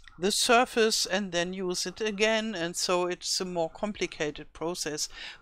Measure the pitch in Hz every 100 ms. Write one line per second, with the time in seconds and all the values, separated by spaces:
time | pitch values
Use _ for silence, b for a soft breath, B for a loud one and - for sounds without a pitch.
0 | - - 185 - - 233 254 240 220 -
1 | - 185 196 170 175 185 180 180 185 -
2 | 220 202 214 220 220 190 170 175 - 180
3 | 180 175 - - 185 175 160 - 208 208
4 | 180 - 151 147 147 - 160 180 156 151
5 | - B B B